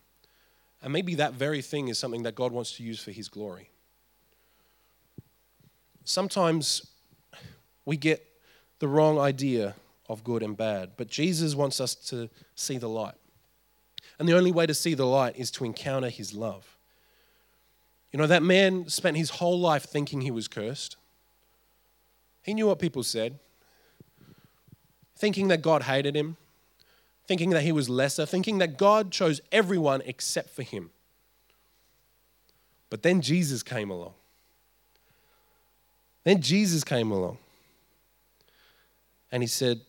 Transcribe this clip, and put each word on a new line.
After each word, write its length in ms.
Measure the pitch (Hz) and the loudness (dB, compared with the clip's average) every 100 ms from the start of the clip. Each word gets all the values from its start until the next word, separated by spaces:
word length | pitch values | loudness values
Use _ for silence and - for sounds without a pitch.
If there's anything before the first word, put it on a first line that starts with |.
| _ _ _ _ _ _ _ _ | _ _ _ _ _ _ _ _
And 100 | 123 | -6
maybe 220 | 151 185 165 | -4 -2 -2
that 180 | 147 | -2
very 300 | 127 139 151 | -2 -4 -4
thing 240 | 123 147 131 | -6 -6 -4
is 100 | 113 | -4
something 260 | 131 117 | -6 -6
that 120 | 117 107 | -6 -4
God 160 | 123 | -4
wants 220 | 120 113 | -4 -8
to 100 | - | -10
use 160 | 117 110 | -12 -12
for 120 | - | -12
his 180 | 101 101 | -14 -14
glory. 420 | 101 104 90 104 _ _ _ _ _ _ _ _ _ _ _ _ _ _ - - _ _ _ _ _ _ _ | -12 -12 -12 -18 _ _ _ _ _ _ _ _ _ _ _ _ _ _ -20 -20 _ _ _ _ _ _ _
Sometimes 840 | - - 190 202 170 160 139 - - _ _ _ _ - - - _ _ - | -4 -2 -2 2 2 2 0 -4 -6 _ _ _ _ -20 -20 -20 _ _ -6
we 120 | 147 | -2
get 260 | 151 151 - _ _ _ _ _ | 0 -2 -4 _ _ _ _ _
the 100 | 151 | 0
wrong 300 | 147 156 151 | 4 6 4
idea 580 | 139 131 139 120 101 95 _ _ - | 2 0 0 0 0 -4 _ _ -12
of 160 | 110 | -10
good 200 | 117 117 | -4 -4
and 120 | 110 101 | -4 -4
bad, 360 | 113 101 92 - | -4 -4 -6 -10
but 120 | 117 | -10
Jesus 480 | - 160 165 160 143 | -2 0 0 0 0
wants 260 | 143 - | 0 -2
us 140 | 127 - | -4 -6
to 340 | - 123 113 - - | -8 -8 -10 -12 -20
see 240 | - - 131 | -10 -6 -6
the 120 | 117 | -6
light. 260 | 110 98 - _ _ _ _ _ _ _ - - - | -6 -6 -10 _ _ _ _ _ _ _ -20 -20 -4
And 80 | 170 | 4
the 80 | 170 | 6
only 160 | 180 | 6
way 140 | 175 165 | 4 2
to 80 | |
see 200 | 147 170 | 0 0
the 120 | 143 131 | 0 2
light 300 | 135 123 120 | 2 2 -2
is 140 | 117 | -8
to 120 | - | -6
encounter 460 | 123 107 143 135 123 | -6 -6 -6 -4 -4
his 240 | 117 101 | -6 -12
love. 420 | 101 113 95 - _ _ _ _ _ _ _ _ _ _ _ _ _ _ | -8 -8 -8 -16 _ _ _ _ _ _ _ _ _ _ _ _ _ _
You 80 | 139 | 0
know, 80 | 151 | 4
that 140 | 175 | 6
man 460 | 165 185 190 185 160 | 6 6 6 2 -2
spent 280 | - 180 156 | -2 0 0
his 140 | 156 | -2
whole 280 | - 175 180 | -2 0 2
life 240 | 175 151 | 2 2
thinking 380 | - 147 143 143 | 0 -4 -4 -4
he 100 | 131 | -4
was 160 | 113 107 | -6 -8
cursed. 480 | - 107 139 - - _ _ _ _ _ _ _ _ _ _ _ _ _ _ | -8 -8 -8 -12 -16 _ _ _ _ _ _ _ _ _ _ _ _ _ _
He 120 | - | -6
knew 140 | 214 214 | 0 2
what 120 | 180 | 2
people 240 | 175 135 | 0 -2
said, 360 | 113 113 113 139 _ _ _ _ _ _ _ _ - - _ _ _ - _ _ _ - | -4 -2 -4 -6 _ _ _ _ _ _ _ _ -20 -20 _ _ _ -20 _ _ _ -2
thinking 340 | 214 196 196 | 0 2 2
that 120 | 165 | 2
God 220 | 156 151 | 4 2
hated 320 | 127 135 143 147 | 2 0 0 -2
him, 220 | 151 160 _ _ _ _ _ _ _ _ - | -4 -6 _ _ _ _ _ _ _ _ -4
thinking 220 | 185 170 | 0 2
that 140 | 165 | 2
he 100 | 147 | 4
was 160 | 156 123 | 2 0
lesser, 360 | 127 139 - 151 | 0 0 0 -2
thinking 340 | 185 185 202 | 0 0 0
that 180 | 175 135 | 0 4
God 340 | 202 214 202 | 6 6 2
chose 300 | - 175 143 - | 0 0 0 2
everyone 500 | 220 185 190 147 135 131 | 2 4 2 2 0 -2
except 440 | 127 - 175 - | -8 -4 -4 -6
for 140 | - | -10
him. 260 | 120 107 85 _ _ _ _ _ _ _ _ _ _ _ _ _ _ _ _ _ _ _ _ | -10 -10 -12 _ _ _ _ _ _ _ _ _ _ _ _ _ _ _ _ _ _ _ _
But 140 | 110 | 0
then 180 | 170 185 | 4 4
Jesus 400 | 127 170 160 127 | 4 2 2 -2
came 300 | - 123 101 | -6 -6 -6
along. 220 | 90 87 - _ _ _ _ _ _ _ _ _ _ _ _ _ _ _ _ _ _ _ _ | -8 -12 -16 _ _ _ _ _ _ _ _ _ _ _ _ _ _ _ _ _ _ _ _
Then 180 | 165 196 | 2 4
Jesus 440 | 127 190 208 165 - | 4 2 4 0 0
came 260 | 127 110 | 0 0
along. 260 | 98 90 117 _ _ _ _ _ _ _ _ _ _ _ _ _ _ _ _ _ _ _ | 0 -2 -6 _ _ _ _ _ _ _ _ _ _ _ _ _ _ _ _ _ _ _
And 140 | 123 | -4
he 40 | 120 | -2
said, 340 | - 127 120 | 0 0 -2